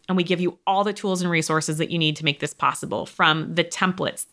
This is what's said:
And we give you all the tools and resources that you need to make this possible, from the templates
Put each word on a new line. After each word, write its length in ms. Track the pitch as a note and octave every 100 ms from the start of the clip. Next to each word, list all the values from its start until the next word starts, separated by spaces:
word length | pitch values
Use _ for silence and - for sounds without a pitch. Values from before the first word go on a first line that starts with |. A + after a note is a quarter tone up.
| -
And 100 | F#3
we 60 |
give 180 | F3 F3
you 160 | F3+ - -
all 180 | F#3+
the 80 | G#3
tools 300 | G3+ G3+ F3+
and 80 | F3+
resources 480 | E3 D#3 D#3 D#3 D#3
that 140 | -
you 80 | E3
need 160 | D#3 D3+
to 100 | D#3
make 140 | D3
this 120 | D3
possible, 540 | - C3+ - - G#2 -
from 480 | - E3 D#3+ D#3
the 100 | E3+
templates 600 | E3+ - F3+ F3+ D#3 - -